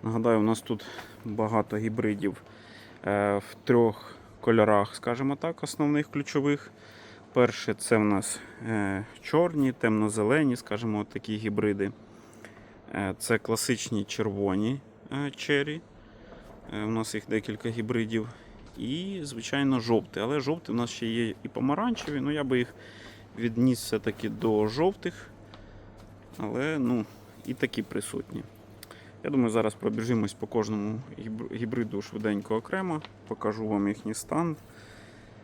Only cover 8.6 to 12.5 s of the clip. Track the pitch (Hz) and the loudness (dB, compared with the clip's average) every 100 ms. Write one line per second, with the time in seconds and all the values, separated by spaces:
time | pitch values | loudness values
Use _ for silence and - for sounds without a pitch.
8.6 | 113 110 98 98 104 - - 151 175 156 | -4 0 0 -2 -6 -14 0 2 4 4
9.6 | 135 120 117 107 107 110 107 147 143 120 | 2 2 2 4 2 2 4 4 4 0
10.6 | - 107 117 104 104 - - 107 107 104 | -4 -4 -2 -2 -4 -8 -6 -4 -2 2
11.6 | 107 101 98 - - - - - - | 2 2 0 -2 -20 -20 -20 -20 -20